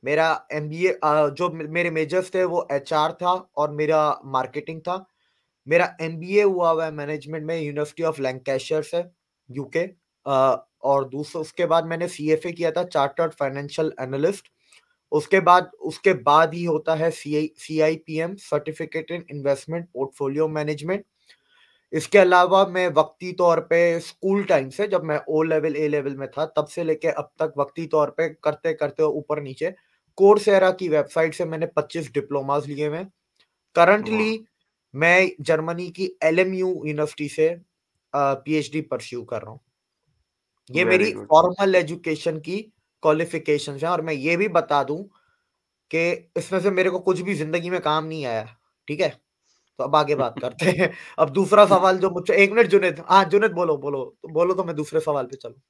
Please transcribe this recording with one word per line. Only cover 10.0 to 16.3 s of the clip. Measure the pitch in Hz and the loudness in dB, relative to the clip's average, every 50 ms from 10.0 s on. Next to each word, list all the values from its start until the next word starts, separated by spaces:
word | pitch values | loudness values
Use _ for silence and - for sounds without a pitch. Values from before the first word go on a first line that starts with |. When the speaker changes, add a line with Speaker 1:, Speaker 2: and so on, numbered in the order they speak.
| _ _ _ _ _ | _ _ _ _ _
Speaker 1:
अ, | 135 139 131 131 135 123 - - _ _ _ | 0 2 4 4 4 2 0 -4 _ _ _
और | - 135 139 139 131 127 | -2 0 0 0 0 -4
दूसरा, | 127 143 151 - - 170 | -8 -10 -10 -8 -8 -8
उसके | 156 - - - 175 | -10 -8 -4 -4 0
बाद | 143 160 165 160 | 2 2 0 0
मैंने | 160 165 165 175 175 | 0 -6 -6 -6 -6
सीएफ़ए | 175 - 151 151 156 156 - 180 | -6 -6 0 0 0 0 0 -8
किया | 170 170 170 160 | -8 -4 -4 -2
था, | 156 175 180 | -2 -2 -4
चार्टर्ड | 180 - 156 139 143 - - 165 160 | -2 0 0 0 0 0 -2 -4 -4
फाइनेंशियल | - _ 139 135 135 139 143 143 - - 160 156 - - | -2 _ -6 -6 -4 -8 -10 -8 -4 -4 -4 -4 -4 -8
एनालिस्ट। | 131 127 135 139 147 175 202 196 _ _ _ _ _ _ _ _ _ _ _ _ _ _ | -8 -8 -4 -2 0 -2 -2 -2 _ _ _ _ _ _ _ _ _ _ _ _ _ _
उसके | - 156 - - 196 190 | -2 -2 0 2 2 2
बाद, | 180 175 180 180 180 180 - _ | 6 6 6 6 6 0 -12 _
उसके | - 156 156 - - 196 | -10 -10 -10 0 2 2
बाद | 185 131 113 147 | 2 4 2 4